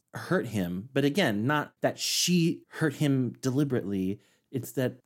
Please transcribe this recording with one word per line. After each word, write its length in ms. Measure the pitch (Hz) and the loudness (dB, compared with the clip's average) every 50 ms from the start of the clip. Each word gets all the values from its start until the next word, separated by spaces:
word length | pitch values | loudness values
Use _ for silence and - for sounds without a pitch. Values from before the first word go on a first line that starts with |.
| _ _ - | _ _ -14
hurt 320 | - - - 175 208 - | -10 -2 0 0 0 0
him. 420 | 220 104 101 90 87 90 92 113 - - | -2 -2 -2 -2 -2 -4 -6 -8 -4 0
But 100 | 139 139 | 0 2
again, 420 | 143 143 202 175 120 101 104 117 | 2 2 2 2 2 2 0 0
not 280 | 139 151 147 - - - _ | 0 0 0 -2 -4 -4 _
that 160 | - 123 - - | -2 -2 -2 -2
she 640 | - - - - - 175 180 175 165 165 - - - _ | -4 -2 0 0 2 4 4 4 4 2 0 -4 -8 _
hurt 260 | - - 160 147 - | -4 0 0 0 2
him 400 | - 151 139 139 131 127 113 - - | 2 2 2 2 2 0 0 -4 -4
deliberately. 760 | - 131 123 143 147 135 127 104 - 98 101 95 92 95 104 - _ _ _ _ _ _ | -4 -2 0 0 0 0 0 -2 -2 -2 -2 -2 -2 -2 -4 -6 _ _ _ _ _ _
It's 220 | 139 131 - - | -8 -8 -8 -6
that 280 | - 139 127 120 - - _ | -4 -2 -2 -2 -4 -8 _